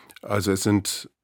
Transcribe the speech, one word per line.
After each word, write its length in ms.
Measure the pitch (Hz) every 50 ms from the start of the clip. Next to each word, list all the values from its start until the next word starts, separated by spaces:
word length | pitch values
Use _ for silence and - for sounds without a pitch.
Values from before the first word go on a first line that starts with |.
| - _ - - -
Also 300 | - 101 107 95 101 95
es 100 | 98 -
sind, 480 | 110 104 101 98 - - - - - _ _